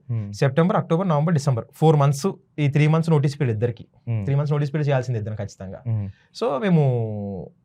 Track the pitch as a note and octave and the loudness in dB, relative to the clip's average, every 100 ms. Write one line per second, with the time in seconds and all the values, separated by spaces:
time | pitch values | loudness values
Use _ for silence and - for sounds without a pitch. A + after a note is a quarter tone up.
0 | - A2+ G2+ G2+ C#3 E3 F3 G3+ - E3 | -8 -6 -6 -2 0 2 2 2 0 -2
1 | F#3+ D3 D#3+ D#3 C#3+ A#2 - - D#3+ D3+ | 0 0 2 0 0 -2 -4 2 4 6
2 | C#3 C#3+ G3 - _ - C#3+ C#3+ D3+ D#3+ | 4 2 -4 -6 _ -2 0 2 4 2
3 | E3 D#3 C#3+ - C3+ G#2+ A#2+ - - _ | 2 2 2 0 -2 0 -2 -4 -14 _
4 | - A2 G2 C#3 D3 D3 C#3+ D3+ C#3+ C3+ | -6 -4 0 -2 0 0 -2 -2 0 0
5 | B2 A#2 G#2 G#2 G2+ - F#2+ G2 A#2+ A2 | 0 -4 -4 -8 -10 -10 -14 -10 -4 -4
6 | G2 - _ - A#3 C#4 G#3 E3 C3+ B2 | -4 -10 _ -6 -4 -2 2 4 4 0
7 | A2 G#2 G2+ F#2 - _ | -4 -6 -8 -8 -12 _